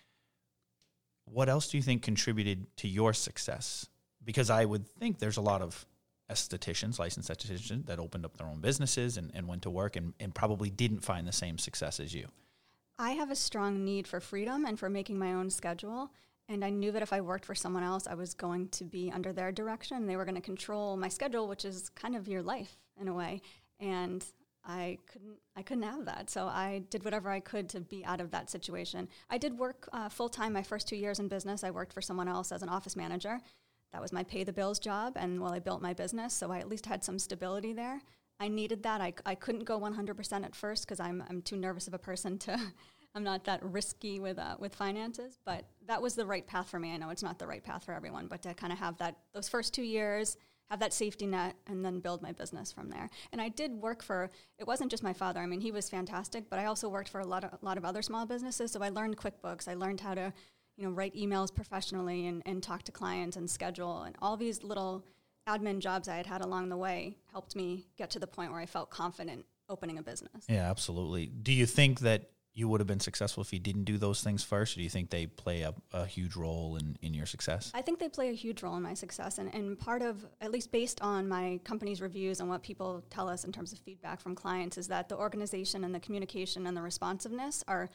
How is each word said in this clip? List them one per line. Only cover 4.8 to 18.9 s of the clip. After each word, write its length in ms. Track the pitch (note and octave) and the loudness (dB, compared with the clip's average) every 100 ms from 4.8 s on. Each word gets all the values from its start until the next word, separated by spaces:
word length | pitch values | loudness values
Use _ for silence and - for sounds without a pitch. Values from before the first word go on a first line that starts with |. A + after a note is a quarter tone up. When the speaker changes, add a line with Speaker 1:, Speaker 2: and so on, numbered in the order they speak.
| G2 | 0
Speaker 1:
think 320 | - A#3 F#3 | -2 0 4
there's 160 | A2 G#2 | 2 4
a 60 | |
lot 200 | G#2 G2 | 6 6
of 240 | F2+ - - _ _ _ - | 2 -4 -14 _ _ _ -2
estheticians, 720 | - - F2+ - - G#2+ A#2 | 0 0 -2 0 0 0 0
licensed 300 | E2+ - F#2 | 0 -2 -4
estheticians, 560 | E2 A2 F2+ - A2+ D3+ | -4 -4 -4 -2 -4 -2
that 120 | E2+ | -4
opened 240 | E2 - | -2 -4
up 140 | E2 - | -6 -6
their 100 | D#2+ | -6
own 140 | D2+ | 0
businesses 560 | G2 C#3 C#3 - B2 A#2 | 2 4 4 4 2 0
and, 120 | D#2+ | -4
and 120 | F2 F2 | -4 -2
went 180 | F2+ | -2
to 60 | F#2+ | 0
work 280 | F2+ G2+ - | 2 2 2
and, 160 | E2+ - | -2 -2
and 120 | F#2+ | -6
probably 360 | - A2 G2+ G#2 | 2 4 4 2
didn't 320 | G2 A#2+ G#2+ | 4 4 4
find 260 | - F2+ E2+ | 2 2 2
the 60 | |
same 240 | - F2 E2 | 0 0 0
success 420 | - - D2+ - | -2 -2 -2 -2
as 140 | D2 | -4
you. 140 | E2 - - _ _ _ _ _ - | -4 -6 -14 _ _ _ _ _ -2
Speaker 2:
I 120 | A#3+ | 0
have 180 | C#4+ D4 | 2 0
a 40 | C#4 | 2
strong 480 | - A3 G3+ G3 | 2 2 2 4
need 240 | G3 G3 F#3 | 2 0 -2
for 120 | F3 | -6
freedom 440 | - G3 G#3+ C4+ D4 | -4 -2 0 2 0
and 120 | G#3+ | 0
for 100 | F#3+ | 0
making 300 | G3 G3 G3 | 0 0 0
my 160 | F#3 | 2
own 160 | F#3 F#3+ | 2 2
schedule. 600 | - F3 E3+ G#3 A#3+ C#4 - - _ - | 0 0 -4 -4 -6 -6 -10 -20 _ -6
And 160 | G#3 | 0
I 60 | G3 | 2
knew 220 | G3+ G3+ | 2 2
that 100 | G#3+ | 2
if 100 | G#3+ | 2
I 80 | G3 | 0
worked 260 | F3 F#3+ - | 0 -2 -2
for 100 | F#3+ | -4
someone 260 | F3+ F3+ | 0 0
else, 240 | F3+ F#3+ F#3+ | 2 0 -2
I 80 | |
was 220 | E3+ F3 - | -4 -6 -4
going 320 | F3+ F3 F#3 | -2 0 -2
to 140 | - | -4
be 280 | F3 | -4